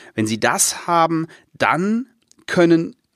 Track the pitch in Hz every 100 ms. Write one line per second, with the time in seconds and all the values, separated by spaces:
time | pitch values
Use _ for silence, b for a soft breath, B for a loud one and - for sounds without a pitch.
0 | B - 110 110 117 175 - - - 170
1 | 160 165 160 B B - 110 143 190 226
2 | 262 _ _ _ - 185 170 165 170 -
3 | _